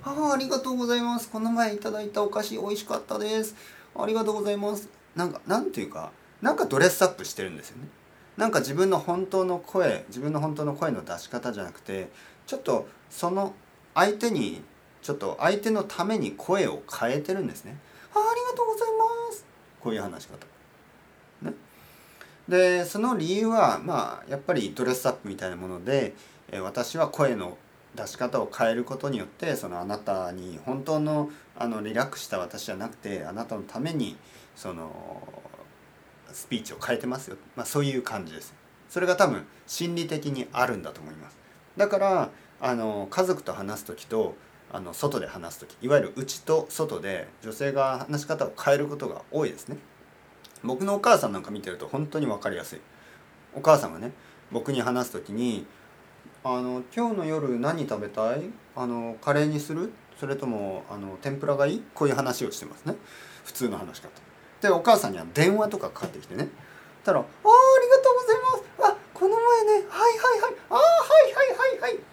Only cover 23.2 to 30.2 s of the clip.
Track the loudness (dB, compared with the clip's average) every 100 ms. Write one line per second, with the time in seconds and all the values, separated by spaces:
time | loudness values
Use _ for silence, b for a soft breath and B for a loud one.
23.2 | 0 2 2 6 4 4 -2 -2 -2 -6
24.2 | -8 -6 -2 -2 -2 -2 -2 0 -2 -2
25.2 | -10 -8 -8 -8 -10 -8 0 0 0 B
26.2 | B B -12 -8 -6 -4 -4 0 -2 2
27.2 | 2 2 -6 -12 -20 -20 -18 -12 -12 -6
28.2 | -4 -2 -4 0 2 2 -4 -6 -4 -6
29.2 | -8 -8 -6 -4 -6 -8 -6 -6 -4 -4